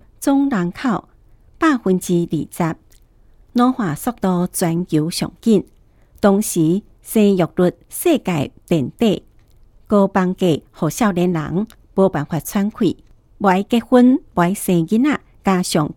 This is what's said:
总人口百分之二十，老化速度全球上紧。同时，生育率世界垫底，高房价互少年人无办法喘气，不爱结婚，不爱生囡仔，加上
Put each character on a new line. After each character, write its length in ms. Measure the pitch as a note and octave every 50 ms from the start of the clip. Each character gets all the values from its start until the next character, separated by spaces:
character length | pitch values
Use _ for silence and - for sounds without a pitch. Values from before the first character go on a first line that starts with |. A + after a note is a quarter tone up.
| - _ _ -
总 300 | - D4 C#4 C#4 C#4+ C#4
人 220 | C4+ F#3+ F3 F3
口 380 | - - - C4 G#3+ - - _ _ _ _ _ - _ _ _ _ -
百 200 | E4+ D#4+ C#4+ A#3
分 220 | - G3 F#3 F#3
之 280 | - - F3+ E3+ E3+ -
二 160 | - D3+ - - - - F3+ D#3+
十， 60 | E3 - _ _ _ - _ _ _ _ _ _ _ _ - _ -
老 180 | A#3+ A#3+ B3+
化 240 | B3+ - A3 E3+ D3
速 160 | - - B3+
度 360 | A#3 - - F#3+ F#3 F3 F3+ F3+
全 340 | - - F#3+ E3 E3 E3+ F3+
球 240 | - - D3+ D3+ E3+
上 220 | - - - - - -
紧。 240 | - A3+ A3 F#3 - - _ _ _ _ _ _ _ _ _ -
同 220 | - G3+ G3 G3
时， 400 | G#3+ - - F3+ D#3+ D#3 F3 G3+ - - _ _
生 340 | _ - - A3 G#3 G3+ G3
育 120 | F3+ F3 D3+ -
率 180 | - F3+ F3 - _ _ _
世 300 | - - - F4+ D#4+ A#3
界 320 | - - F3 D3 C3 C3 _ - _ -
垫 240 | F3+ D#3+ B2 -
底， 320 | - - - - - - - _ _ _ _ _ _ - - _ _ - _ -
高 180 | G#3+ G3+ G3 F#3+
房 280 | - G3 F#3 F3+ F#3+
价 260 | - F#3+ F3+ D3+ B2+ - _
互 180 | _ - - D3+
少 220 | - - A#3+ G#3
年 200 | F#3 F3 F3 F3+
人 360 | F3+ D#3+ D3 C3+ C#3+ F3+ A3 - - _ _ _ -
无 120 | - F#3+ F#3+
办 180 | - D3+ C#3+
法 140 | - - D3+
喘 300 | - - - G#3 G3 G#3
气， 280 | - - A3 E3 - - - _ - _ _ _ _ -
不 80 | - G3
爱 160 | F3+ F#3+ G3+
结 160 | - B3 A#3
婚， 400 | A3+ - C4 B3 B3 B3+ B3+ F4 - - -
不 80 | -
爱 120 | F3 F3 G3+
生 320 | - - - F#3 E3+ E3
囡 180 | D#3+ G#3+ A3+ C4
仔， 160 | D4+ C4 - _ _ _ _ -
加 200 | G3 F#3+ F3+ F3+
上 280 | - - F3+ D3+ - -